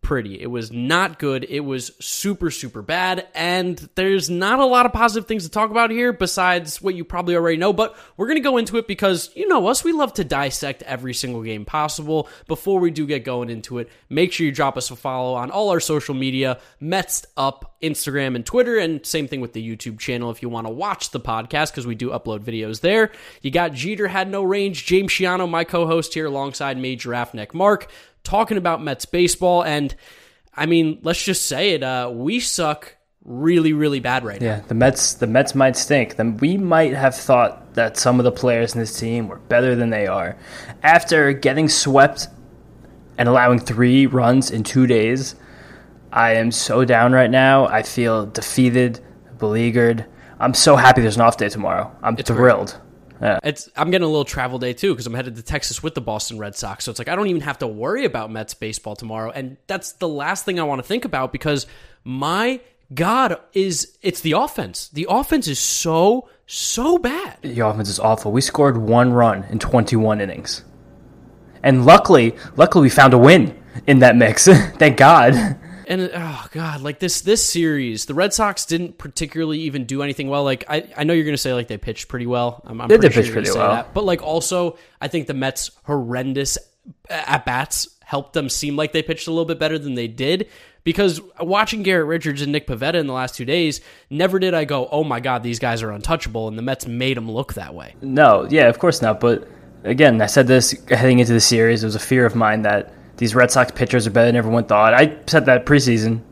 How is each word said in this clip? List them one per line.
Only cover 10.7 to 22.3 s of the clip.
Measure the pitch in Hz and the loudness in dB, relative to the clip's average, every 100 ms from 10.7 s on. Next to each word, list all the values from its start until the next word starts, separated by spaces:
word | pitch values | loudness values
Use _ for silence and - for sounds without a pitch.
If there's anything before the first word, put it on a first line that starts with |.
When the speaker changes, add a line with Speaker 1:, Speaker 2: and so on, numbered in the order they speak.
| 135 | -10
Speaker 1:
every | - 131 127 | -10 -10 -8
single | 120 131 120 | -8 -8 -8
game | 113 107 104 | -10 -12 -8
possible. | 156 151 147 151 156 147 - _ | -6 -4 -6 -4 -4 -4 -14 _
Before | 160 - 190 | -8 -2 0
we | 175 | 0
do | 151 147 | -2 -6
get | 147 127 | -6 -6
going | 123 120 | -8 -8
into | 117 - 123 | -10 -10 -10
it, | 117 _ _ | -12 _ _
make | 139 180 | -2 -2
sure | - 160 | -2 -4
you | |
drop | 135 143 131 | -2 -4 -2
us | 123 | -10
a | 123 | -10
follow | 139 127 127 | -8 -6 -6
on | 127 123 | -6 -6
all | 185 208 | -4 -2
our | 170 | -2
social | - 151 - 135 | -2 -4 -4 -6
media, | 135 131 131 127 _ _ | -4 -2 -4 -6 _ _
Mets | 151 185 - - - - | -6 -6 -4 -8 -10 -4
Up, | 135 139 - _ | -4 -4 -18 _
Instagram, | 160 147 - 139 135 123 | -8 -6 -6 -4 -4 -6
and | 117 | -4
Twitter. | 240 247 226 | 0 0 0
And | 170 156 - | -2 -6 -6
same | 160 143 | -8 -6
thing | 135 | -8
with | 120 | -10
the | 113 | -10
YouTube | 113 113 - 107 | -12 -12 -12 -12
channel | - 120 120 | -8 -6 -8
if | 113 | -10
you | 123 | -10
wanna | 117 113 | -10 -10
watch | 117 202 190 - | -8 -8 -8 -8
the | 131 | -10
podcast, | 117 113 113 151 151 | -6 -8 -4 -4 -4
'cause | - 120 | -6 -10
we | 113 | -8
do | 123 | -8
upload | 117 - | -8 -8